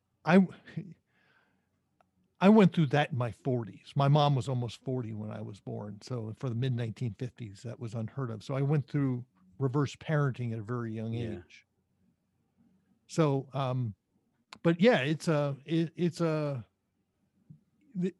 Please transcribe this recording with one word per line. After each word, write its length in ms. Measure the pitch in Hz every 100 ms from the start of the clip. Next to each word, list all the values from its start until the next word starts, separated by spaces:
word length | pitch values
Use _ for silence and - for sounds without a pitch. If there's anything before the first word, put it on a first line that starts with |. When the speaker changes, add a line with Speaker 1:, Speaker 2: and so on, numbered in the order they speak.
| _ _
Speaker 1:
I, 220 | - 180 185 - - - 165 165 _ _ _ _ _ _ _ _ _ _ _ _ _ -
I 80 | 185
went 240 | 214 180
through 120 | 175 147
that 260 | 147 147
in 60 | 127
my 140 | 120 101
forties. 500 | 143 123 107 - -
My 140 | - 139
mom 260 | 147 143
was 140 | 139 120
almost 340 | 127 123 -
forty 280 | - 127 110
when 180 | 107 107
I 100 | 110
was 200 | 113 101
born. 380 | - 117 104 104
So 320 | - 127 110 107
for 100 | 135
the 60 |
mid 200 | 117 135
nineteen 400 | 120 117 104 123 101
fifties, 440 | 127 - 113 98
that 140 | 117 120
was 160 | 113
unheard 360 | 113 107 - 127
of. 120 | 110
So 120 | -
I 80 | 135
went 240 | 139 151 -
through 380 | 147 135 127 123 _ _ -
reverse 360 | 135 135 139 -
parenting 560 | - 156 143 120 120
at 60 | 113
a 40 |
very 300 | 104 123 117
young 200 | 110 110
Speaker 2:
Yeah. 240 | 117 113 104
Speaker 1:
age. 280 | - - _ _ _ _ _ _ _ _ _ _ _ _ _ _ _
So, 400 | - 156 135 139
um, 400 | 135 135 127 120 - _ _ _ _ _ -
but 180 | 170 170
yeah, 180 | 214 202
it's 300 | 131 156 -
a, 280 | 151 143 139
it, 280 | - 160 165 -
it's 240 | 175 -
a, 440 | 165 156 147 135 107 _ _ _ _ _ _ _ - - _ _ _
the, 160 | 185 185 -